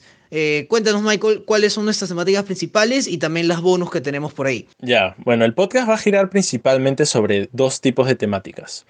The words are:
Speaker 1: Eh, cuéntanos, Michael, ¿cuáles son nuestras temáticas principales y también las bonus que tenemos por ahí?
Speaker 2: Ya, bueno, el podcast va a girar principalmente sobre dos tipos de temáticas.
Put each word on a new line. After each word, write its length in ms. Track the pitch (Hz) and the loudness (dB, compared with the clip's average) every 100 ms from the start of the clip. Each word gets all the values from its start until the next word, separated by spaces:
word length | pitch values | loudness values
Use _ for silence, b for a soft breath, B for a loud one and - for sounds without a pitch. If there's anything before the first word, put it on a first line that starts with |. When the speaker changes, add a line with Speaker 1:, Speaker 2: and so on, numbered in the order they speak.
| b b b | b b b
Speaker 1:
Eh, 340 | 156 151 147 143 | -4 -2 -2 0
cuéntanos, 340 | 226 214 208 | 0 0 0
Michael, 400 | 214 208 214 214 - | 0 0 0 0 0
¿cuáles 280 | 214 208 | 2 2
son 100 | 220 | 0
nuestras 260 | 214 208 180 | -2 -2 -4
temáticas 360 | 175 180 196 202 | -4 0 0 -2
principales 600 | 185 170 214 220 269 196 | -6 -2 0 2 0 -2
y 120 | 170 | -4
también 320 | 156 165 170 | -2 -2 0
las 100 | 170 | 0
bonus 320 | 180 180 180 | 2 0 0
que 80 | 165 | -4
tenemos 340 | 135 143 151 | -6 -6 -8
por 140 | - 135 | -4 -4
ahí? 220 | 113 - - | -4 -8 -8
Speaker 2:
Ya, 360 | 123 117 92 - | 0 2 2 -2
bueno, 260 | 123 117 | 0 2
el 100 | 113 | 2
podcast 360 | 113 196 254 226 | 2 0 0 2
va 60 | 220 | 0
a 20 | |
girar 320 | 208 196 190 | 2 2 2
principalmente 760 | 196 185 117 135 135 135 135 147 | 0 -2 0 2 2 2 0 0
sobre 440 | 120 104 101 98 | 2 2 0 -2
dos 300 | 120 131 - | 0 0 0
tipos 260 | 131 123 131 | -2 2 0
de 80 | 120 | 0
temáticas. 720 | 107 98 - - - - _ | -2 -4 -6 -16 -16 -18 _